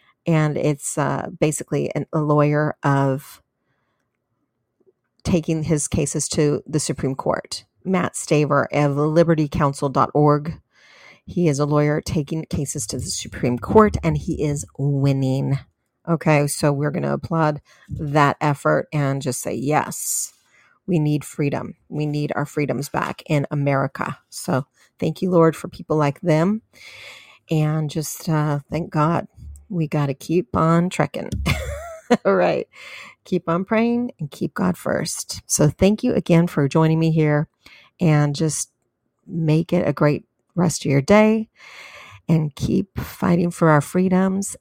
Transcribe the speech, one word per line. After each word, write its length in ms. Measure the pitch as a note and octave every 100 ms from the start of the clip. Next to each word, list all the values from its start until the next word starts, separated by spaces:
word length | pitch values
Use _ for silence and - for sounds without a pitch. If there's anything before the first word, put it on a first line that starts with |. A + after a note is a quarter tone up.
| _ _ -
And 320 | D#3+ D3+ C#3+
it's, 400 | D3+ C#3+ - -
uh, 300 | C#3 C#3 - -
basically 560 | D#3 D3+ - C#3+ C#3+
an, 120 | - -
a 80 | E3
lawyer 560 | D3+ D3+ D3 D3 D3+ -
of 600 | C#3 C#3 C3+ C3+ - - _ _ _ _ _ _ _ _ _ _ _ _ _ _ _ _ _ _
taking 400 | - F3+ D#3 D#3+
his 240 | D#3 D3+ -
cases 400 | - C#3+ D#3 -
to 340 | - D3 D3 -
the 140 | D#3
Supreme 340 | - C#3+ C3
Court. 500 | C3+ - - - - - _
Matt 300 | F#3 F#3 -
Staver 520 | - - D3+ D3 C#3+ -
of 240 | D3 D3 C#3
liberty 520 | D3+ D#3 E3+ D#3 D3
counsel 420 | E3+ D3 C3+ C#3+
dot 200 | C3+ C3
org. 460 | D3 D3+ D3 D3+ - _ _ _ - - -
He 240 | - - E3+
is 100 | C#3
a 80 | D3
lawyer 340 | D3 D3 D3+
taking 460 | - D#3+ C#3 D#3+ -
cases 400 | - C#3 D3+ -
to 100 | C3
the 140 | F3
Supreme 480 | - - - B2 B2
Court, 380 | - G#3+ G#3+ -
and 140 | E3 D3+
he 260 | - D#3
is 220 | D3+ C#3+ - -
winning. 800 | C#3+ C#3 C#3 C3+ C3 C3 C#3 C#3 - _ _ _ -
Okay, 380 | D#3+ E3 D3+ C#3+
so 260 | - D3+
we're 180 | C#3+ D3
gonna 220 | C#3+ C#3+
applaud 480 | C#3+ - E3 D#3 D3 - _ -
that 500 | - D3+ D3 C#3+ -
effort 480 | D3+ C#3+ D#3 D3+ -
and 280 | D3+ C#3 C#3
just 200 | C#3 B2
say, 140 | -
"Yes, 760 | - C3+ D3+ - - - - - _ _ _ _ _ -
we 120 | E3
need 260 | D3+ D3
freedom. 500 | - - C#3+ C#3 - - -
We 160 | D3+ D3+
need 260 | D3 D3
our 120 | - C#3+
freedoms 420 | - C#3 B2+ D3
back 340 | D#3 - - -
in 200 | D3 C3+
America." 680 | D3 C#3 C3+ C3+ - - - _
So 360 | - - C3+ - _ _ -
thank 220 | D#3+ D#3
you, 100 | F#3
Lord, 240 | F3 E3
for 140 | D#3 -
people 280 | - - D#3
like 220 | C#3+ C#3+
them. 400 | F3 D3+ F3 A3 - - - - - - - - -
And 400 | D#3+ D3+ D#3 D3+
just, 380 | D#3+ D3 - -
uh, 320 | D#3 D3+ C#3+ -
thank 200 | D#3 F3+
God. 380 | D#3 D#3 E3+ - - - - -
We 180 | F3+ D3+
gotta 280 | D3+ C#3+
keep 420 | C#3 - E3+ - F3
on 320 | D#3+ E3+ F3+
trekking. 400 | - D3+ - - -
<laughs> 800 | - - C#5+ C#5+ E5+ - - A#3+
All 120 | - F#3+
right. 300 | F3 D3 - - - - - -
Keep 260 | - F3+ -
on 160 | E3+ F#3+
praying 460 | A3 A#3 A#3+ A#3+ -
and 120 | D3
keep 240 | - -
God 240 | - F#3 F3
first. 640 | - - - - - -
So 240 | - - D3
thank 340 | - F#3+ G#3
you 120 | B3
again 320 | - - E3 E3+
for 200 | - C#3
joining 300 | D#3+ D#3+ D#3+
me 120 | E3
here, 380 | D#3+ D3+ D3 D#3 _ - - _ -
and 340 | E3+ D3+ D3
just 360 | C#3+ D#3+ - - _ _ _ _ _ -
make 480 | F3 D#3+ D#3 E3+
it 120 | F3 -
a 60 |
great 320 | - D3+ C#3+ - _ _
rest 300 | - F3 -
of 60 | -
your 120 | C#3
day, 480 | C#3 G#3 G#3+ A3 A3 _ - - - - - - -
and 280 | D#3+ D3+ -
keep 420 | - F#3+ G3 -
fighting 520 | - - F#3 F3 F3
for 180 | - E3
our 140 | D3+
freedoms 760 | - F3+ F#3 F#3 F#3+ F#3+ G3 -